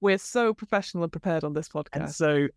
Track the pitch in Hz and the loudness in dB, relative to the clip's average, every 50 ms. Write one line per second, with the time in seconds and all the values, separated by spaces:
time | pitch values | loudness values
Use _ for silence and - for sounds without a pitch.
0 | 196 202 190 190 - - - 247 240 220 220 - 214 - - 202 190 - - 175 | 2 2 2 2 0 -2 0 2 2 2 0 -2 -4 -2 -2 -2 -2 -2 -4 -4
1 | 170 165 - 160 - 190 165 160 151 151 147 151 151 - - 151 151 - - - | -4 -4 -4 -4 -2 -2 0 0 -2 -2 -4 -4 -6 -6 -8 -8 -8 -6 -6 -6
2 | 156 147 147 - 160 151 147 143 143 139 - | -6 -6 -2 0 2 4 4 4 2 0 0